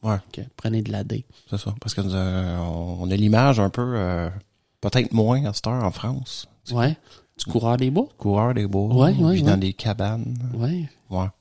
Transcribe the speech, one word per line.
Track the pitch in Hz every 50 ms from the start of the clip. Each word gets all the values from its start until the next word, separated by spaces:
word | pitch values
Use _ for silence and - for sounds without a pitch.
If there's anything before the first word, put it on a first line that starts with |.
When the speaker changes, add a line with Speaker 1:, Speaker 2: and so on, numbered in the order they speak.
| -
Speaker 1:
Ouais. | 110
Speaker 2:
Ouais. | 104 98 - -
Speaker 1:
Ok, | - - 113 - _
prenez | - - 110 110 113 107
de | 107 104
la | 101 101
D. | - 107 107 127 _ _ _ _ _
Speaker 2:
C'est | - 98
ça, | - 104 104 113
parce | - 110 -
que, | - 98
euh, | 95 92 95 92 92 92 92 92 90 87 87
on, | 85 87 82 85 85 87 87 87
on | 90 90
a | 95
l'image | 98 107 104 107 110 127 139 135 113
un | 101 98
peu, | - - 120 123 123
euh, | 113 95 90 90 85 85 85 92 98 - _ _ _ _ _ _ _
peut-être | - 101 - 127 123 - -
moins | 113 110 110 123 135 143
à | 104 104
cette | - -
heure | 110 120 127 117
en | 95
France. | - - - 131 127 131 127 - - - - - _ _ _ -
Speaker 1:
Ouais. | 120 117 117 135 160 - _ _ - - _ _ _
Du | _ - -
coureur | - 120 113 117 120
des | 120 131 131
bois ? | 135 175 254 294 _
Speaker 2:
Coureur | _ - 104 101 104 110 120 127
des | 117 104
bois. | 98 101 98 101 110 120
Speaker 1:
Ouais, | 127 131 147 - 135
Speaker 2:
On | 117
Speaker 1:
ouais, | 165 180
Speaker 2:
vit | 190 147
Speaker 1:
ouais. | -
Speaker 2:
dans | 101
des | 98 95 95 98
cabanes. | _ - 113 104 110 101 101 110 113 117 120 123 120 123 123 120
Speaker 1:
Ouais. | 113 117 131 170 180 165 143 _ _ _ _
Speaker 2:
Ouais. | 95 92 92 95 - _